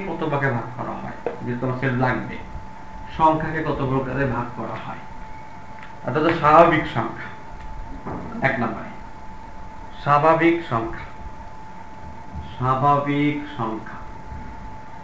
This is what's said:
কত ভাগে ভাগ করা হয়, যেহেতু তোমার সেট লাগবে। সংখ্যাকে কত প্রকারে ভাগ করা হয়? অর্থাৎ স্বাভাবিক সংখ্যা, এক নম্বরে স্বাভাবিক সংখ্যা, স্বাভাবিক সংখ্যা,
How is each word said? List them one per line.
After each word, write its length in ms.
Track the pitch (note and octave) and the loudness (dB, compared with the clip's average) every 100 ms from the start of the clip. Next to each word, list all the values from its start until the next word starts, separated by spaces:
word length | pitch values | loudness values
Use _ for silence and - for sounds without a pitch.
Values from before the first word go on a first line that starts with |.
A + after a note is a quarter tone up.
| F#3 | 0
কত 160 | E3 | -2
ভাগে 280 | D#3+ C#3 C3+ | 0 2 2
ভাগ 120 | A#2+ - - | 0 -2 -6
করা 140 | A#2 | -6
হয়, 400 | - - - - - A#2+ | -6 -8 -6 -6 -4 -4
যেহেতু 160 | B2 | -2
তোমার 180 | C3 B2 | -2 0
সেট 140 | C3+ | 0
লাগবে। 440 | B2 B2 A2 G2 - - - - - - - - - | 2 2 0 -4 -8 -8 -10 -10 -12 -12 -10 -8 4
সংখ্যাকে 460 | D#3+ D#3 D#3 D#3+ | 4 6 0 0
কত 140 | D3+ D3 | 0 0
প্রকারে 480 | C3 C3+ C3+ C3 C3+ | 2 0 0 0 0
ভাগ 200 | A#2+ A#2+ - | 0 -4 -6
করা 200 | A#2 - - | -8 -8 -8
হয়? 100 | - - - - - - - - - - - B2 | -10 -10 -10 -10 -10 -12 -12 -12 -12 -12 -6 -2
অর্থাৎ 320 | C#3+ E3 D#3+ | 4 4 6
স্বাভাবিক 460 | D3 D#3+ E3+ D#3+ - | 10 12 10 8 2
সংখ্যা, 440 | B2+ G#2 - - - - - - - - - - - - - C3+ | 0 -2 -4 -10 -10 -10 -10 -8 -8 -8 -8 -6 -6 -6 0 0
এক 120 | B2 | 2
নম্বরে 280 | A2 - - - - - - - - - - - - - | -2 -4 -8 -10 -12 -12 -12 -12 -12 -12 -10 -10 -10 -4
স্বাভাবিক 600 | C#3+ D3 D#3+ D#3+ E3+ E3+ - | 4 6 8 8 6 4 2
সংখ্যা, 360 | A#2 A2+ - - - - - - - - - - - - - - - - - | -2 0 -6 -8 -10 -10 -10 -10 -12 -12 -12 -12 -12 -12 -10 -10 -10 -8 -4
স্বাভাবিক 1000 | B2+ C3+ D3 C#3+ C#3+ C#3+ D3 C#3+ - G2+ | 0 4 4 4 4 2 2 2 -4 -4
সংখ্যা, 400 | A2+ G#2 - - - - - - - - - - - - | -4 -4 -8 -10 -12 -12 -10 -10 -10 -10 -10 -10 -12 -12